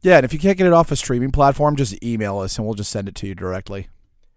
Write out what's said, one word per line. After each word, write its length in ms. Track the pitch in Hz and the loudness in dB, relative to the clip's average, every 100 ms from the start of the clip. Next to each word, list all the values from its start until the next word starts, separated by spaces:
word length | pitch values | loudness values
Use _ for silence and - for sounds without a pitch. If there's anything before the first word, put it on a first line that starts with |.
Yeah, 140 | 185 170 | 6 6
and 80 | |
if 80 | 127 | 4
you 60 | 151 | 0
can't 180 | 190 190 | 0 2
get 80 | 185 | 4
it 60 | |
off 180 | 170 165 | 4 4
a 40 | |
streaming 360 | 147 - 120 135 | -2 -2 -2 0
platform, 440 | 143 143 139 147 | 2 2 4 0
just 260 | 143 123 98 | 0 -2 -4
email 340 | 120 113 104 98 | -6 -4 -4 -4
us 220 | 98 - | -6 -6
and 80 | 107 | -6
we'll 80 | |
just 160 | 104 101 | -6 -6
send 160 | 110 98 | -6 -8
it 80 | |
to 120 | - 98 | -10 -12
you 60 | |
directly. 540 | 90 92 92 - 98 - _ _ _ _ | -8 -8 -8 -10 -14 -14 _ _ _ _